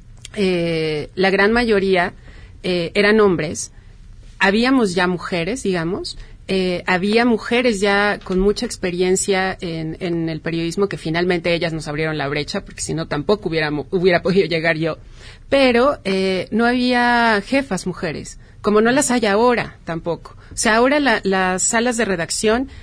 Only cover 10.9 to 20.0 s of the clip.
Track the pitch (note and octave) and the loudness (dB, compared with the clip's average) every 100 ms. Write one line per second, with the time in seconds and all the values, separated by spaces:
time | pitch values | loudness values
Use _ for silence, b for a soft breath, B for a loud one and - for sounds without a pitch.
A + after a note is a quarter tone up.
10.9 | E3 D#3+ E3 F3+ F3 F3 E3+ E3+ D#3+ D3+ | -2 -4 -2 0 0 0 0 -2 -4 -6
11.9 | D3 D#3+ D#3 C#3+ D3+ C#3+ G3 - F3+ - | -4 -2 -2 -4 -4 -4 -6 -8 -10 -6
12.9 | D#3 E3 D3 D3 G#3 F#3 D#3+ D3+ D3 C3 | -6 -4 -4 0 0 0 -2 -2 -2 -4
13.9 | F#3+ F#3 E3+ E3+ F#3 D#3+ E3 E3 D#3+ D#3+ | 0 2 2 2 2 2 0 0 0 -2
14.9 | D#3 B B B B - C#4 C4 A#3 B3+ | -6 B B B B 0 2 4 4 2
15.9 | - F#3+ F#3+ F#3+ F#3 - G#3+ A#3 B3 B3 | 0 -2 0 0 -2 -2 0 2 2 2
16.9 | B3 A#3+ A#3+ A#3 G#3 - C4+ C4+ F#3 F#3 | 2 2 4 4 2 0 -2 -2 -4 -6
17.9 | E3+ F3 - - - b b - G#3 A3+ | -6 -6 -6 -10 -16 b b 0 4 4
18.9 | C4+ C#4+ A#3+ G#3+ G3 B3 A#3 C#3+ - - | 4 2 2 2 2 2 2 -2 -10 -10
19.9 | E3 | -8